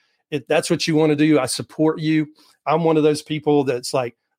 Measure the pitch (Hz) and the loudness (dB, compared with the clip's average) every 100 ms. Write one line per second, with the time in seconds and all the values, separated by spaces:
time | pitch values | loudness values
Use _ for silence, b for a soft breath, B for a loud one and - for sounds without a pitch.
0 | _ _ _ 147 147 151 - 170 - 151 | _ _ _ -10 -2 -2 0 -2 0 0
1 | 156 147 156 151 131 - 120 - 156 156 | 2 2 2 2 0 -6 -8 -2 0 0
2 | 156 156 147 b b b - 156 165 160 | 0 0 -2 b b b -2 0 2 2
3 | 151 147 - 156 151 147 135 123 131 139 | 2 0 -4 -4 0 0 0 -4 -4 -4
4 | 120 - _ | -4 -8 _